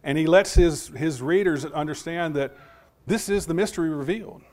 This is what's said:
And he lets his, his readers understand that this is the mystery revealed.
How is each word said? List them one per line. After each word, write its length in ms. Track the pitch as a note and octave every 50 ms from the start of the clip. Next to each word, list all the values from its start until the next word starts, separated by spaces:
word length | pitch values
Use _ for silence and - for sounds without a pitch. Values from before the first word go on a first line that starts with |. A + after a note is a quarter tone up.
And 160 | - C#3+ C#3+ D#3
he 80 | D#3
lets 280 | D#3+ E3+ F#3+ G3+ - -
his, 340 | - F3 E3+ D3+ - - -
his 340 | - G#2 D3 E3 D3 B2
readers 420 | B2 C#3+ F3 G3 G3+ F3+ D#3 C#3 C3+
understand 720 | D3+ D3 D3+ D3+ D3+ D3+ D3 - E3 E3+ F3 E3+ D#3+ D3+
that 220 | C#3+ C3 - - - - - - - _ _ _ _ _
this 220 | - G3 - - G3
is 180 | G3+ G3+ E3
the 80 | D#3 E3
mystery 360 | F3 G#3+ G#3+ - - E3 D#3+
revealed. 520 | D#3 C#3+ C3+ C#3 G3 A3+ G3 - - - - -